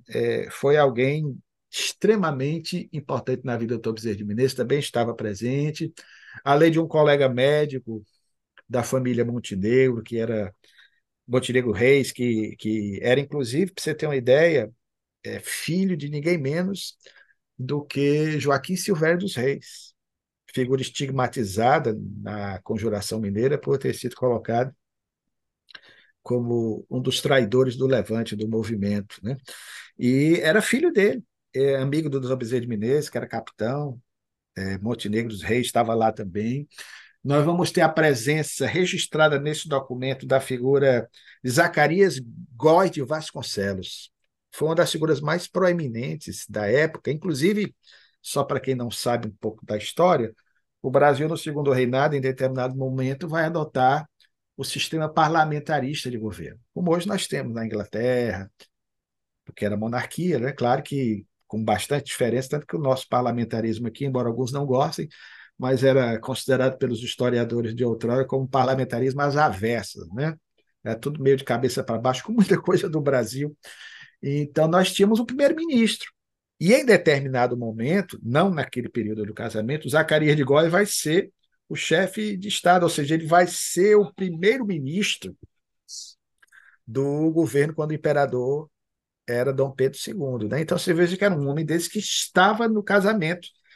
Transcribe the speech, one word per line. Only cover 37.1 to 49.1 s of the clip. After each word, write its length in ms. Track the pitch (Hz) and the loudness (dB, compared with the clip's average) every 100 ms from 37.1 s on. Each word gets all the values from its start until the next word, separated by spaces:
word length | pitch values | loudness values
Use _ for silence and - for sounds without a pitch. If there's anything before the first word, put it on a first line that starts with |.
| _ | _
Nós 220 | 131 147 151 | 0 2 2
vamos 260 | 175 156 | 2 0
ter 100 | - | 2
a 80 | 160 | 2
presença 760 | 160 156 127 120 156 147 - 131 | 4 2 2 0 -2 -2 -4 -2
registrada 760 | 160 180 185 - 151 156 143 | 0 0 -2 -2 2 4 4
nesse 280 | 147 151 165 | -2 -6 -4
documento 580 | 139 131 127 131 131 131 | -4 -4 -6 -4 -6 0
da 140 | 131 | 0
figura 680 | - 127 127 139 139 120 113 _ - - | 2 -2 2 4 6 4 0 _ -20 -8
de 80 | 127 | 0
Zacarias 680 | 123 170 165 147 175 196 131 120 - - 120 | 2 2 4 4 6 4 2 -10 -16 -18 0
Góes 340 | 156 165 190 | 4 6 4
de 140 | 151 | 0
Vasconcelos. 1080 | 123 156 151 147 120 - 98 95 90 - - _ _ _ _ | -4 -6 -6 -10 -8 -4 -2 -4 -8 -14 -18 _ _ _ _
Foi 180 | - 151 | -4 0
uma 40 | |
das 180 | 165 156 | 2 0
figuras 300 | 165 156 135 | 0 0 0
mais 260 | 147 170 - | 0 -4 -4
proeminentes 1000 | 185 185 175 139 113 139 160 - 95 - | 0 2 2 -4 -6 -8 -8 -12 -14 -8
da 160 | 104 104 | -4 2
época, 460 | 131 156 - - | 2 2 -2 -6
inclusive, 640 | 147 190 139 170 214 170 - _ - _ _ | -4 -4 0 0 0 -2 -8 _ -20 _ _
só 200 | - 147 | -6 -4
para 160 | 139 139 | -2 -2
quem 140 | 135 | -2
não 160 | 127 120 | -4 -6
sabe 380 | - 123 | -4 -2